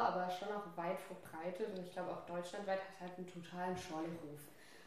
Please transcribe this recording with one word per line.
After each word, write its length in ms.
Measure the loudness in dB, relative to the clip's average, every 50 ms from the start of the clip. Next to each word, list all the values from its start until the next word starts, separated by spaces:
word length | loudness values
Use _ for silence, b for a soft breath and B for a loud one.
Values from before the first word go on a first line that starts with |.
aber 280 | 8 8 8 6 4 4
schon 180 | 2 0 0 0
auch 280 | 0 0 -2 -4 -2
weit 220 | 0 2 2 2 2
verbreitet 680 | 0 -6 -8 -8 -10 -8 -6 -2 -2 0 0 0 0 0 0
und 60 | -2 -4
ich 80 | -4 -2
glaube 180 | -2 -2 0
auch 160 | -2 -4 -4
deutschlandweit, 520 | -2 -2 0 0 0 -2 -2 2 4 4 2
hat 300 | 2 -2 -6 -6 -6 -6
halt 100 | -4 -4
einen 80 | -6
totalen 500 | -6 -6 -8 -8 -6 -2 0 2 2 2
Schorle-Ruf. 640 | 2 0 -2 -2 0 0 0 -2 -4 -4 -6 -8 -8 -10 -12 B B B B B B B